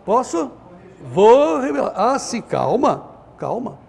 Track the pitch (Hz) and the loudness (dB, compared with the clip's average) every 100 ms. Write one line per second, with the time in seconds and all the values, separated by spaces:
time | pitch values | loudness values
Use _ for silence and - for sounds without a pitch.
0 | - 226 240 339 277 - - - - - | 0 -2 -2 -6 -6 -10 -20 -20 -20 -20
1 | 139 135 208 254 302 311 262 285 - - | -8 4 6 6 6 0 -4 -4 -4 -2
2 | 220 269 - 240 - 135 127 208 277 143 | -2 -2 -4 -10 -6 -4 -2 0 0 -2
3 | - - - - 139 196 233 - | -8 -20 -20 -12 -8 -8 -8 -14